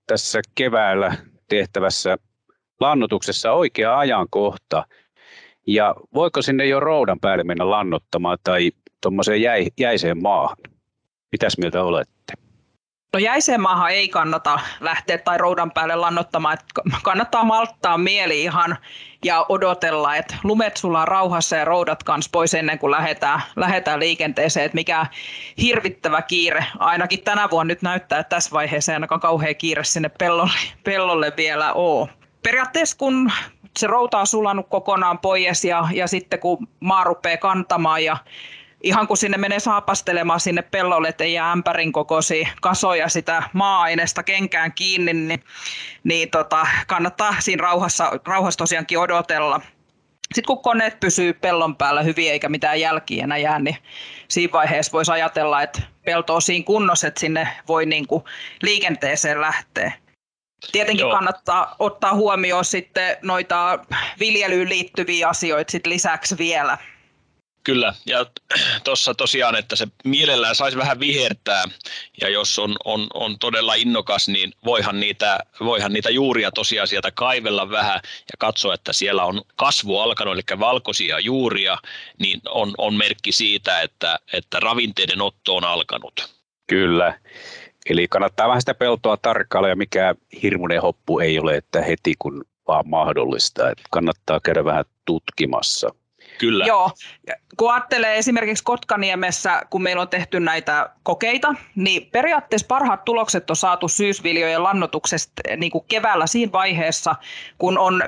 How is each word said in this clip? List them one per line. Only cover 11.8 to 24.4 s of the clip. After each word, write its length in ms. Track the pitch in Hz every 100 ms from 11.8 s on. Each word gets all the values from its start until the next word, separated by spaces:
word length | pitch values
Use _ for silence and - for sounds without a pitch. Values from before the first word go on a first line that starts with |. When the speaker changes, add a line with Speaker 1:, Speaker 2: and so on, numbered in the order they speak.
Speaker 1:
olette? 500 | 92 82 - _ - - _ _ _ _ _ _ _
Speaker 2:
No 60 | 190
jäiseen 420 | 220 269 294 240
maahan 300 | 190 180 175
ei 180 | 190 190
kannata 500 | 180 156 160 151 143 - -
lähteä 380 | 156 165 - 170
tai 200 | - 175
roudan 340 | 175 175 165
päälle 240 | 160 160 165
lannottamaan, 580 | 170 170 170 165 156
että 120 | 160 - - - 127
kannattaa 400 | - 190 240 233
malttaa 540 | 226 220 226 - 185 170
mieli 460 | 185 202 180 151
ihan 340 | 170 165 170 160 - - - - 175
ja 200 | 165 165
odotella, 640 | 190 185 180 165 156 147 151
että 200 | 165 -
lumet 340 | 196 214 214 -
sulaa 280 | 185 165 160
rauhassa 500 | 190 185 170 - 160
ja 100 | 151
roudat 380 | 175 165 156
kans 260 | - 151 -
pois 240 | 170 165
ennen 260 | 165 156 151
kuin 120 | 143
lähdetään, 500 | 151 160 147 143 147 - -
lähdetään 440 | 180 190 180 151
liikenteeseen, 640 | 165 160 151 127